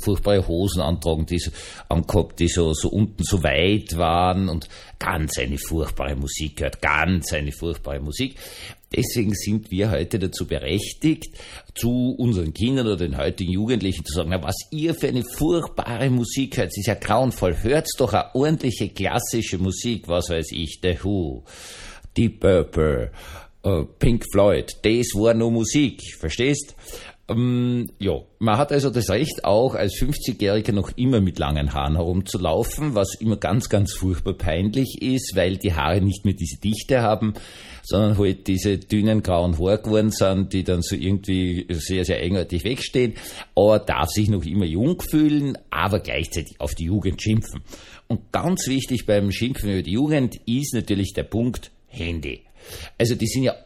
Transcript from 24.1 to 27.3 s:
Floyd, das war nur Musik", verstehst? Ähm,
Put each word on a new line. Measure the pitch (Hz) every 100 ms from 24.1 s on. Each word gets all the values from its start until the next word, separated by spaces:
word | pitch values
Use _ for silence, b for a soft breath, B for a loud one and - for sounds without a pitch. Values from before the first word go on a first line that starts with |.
| 117 -
Floyd, | 101 101 73 - -
das | 107 117 120
war | 98 113
nur | 113 117
Musik", | 113 110 147 135 - - -
verstehst? | 82 - 131 139 - - B B B B
Ähm, | -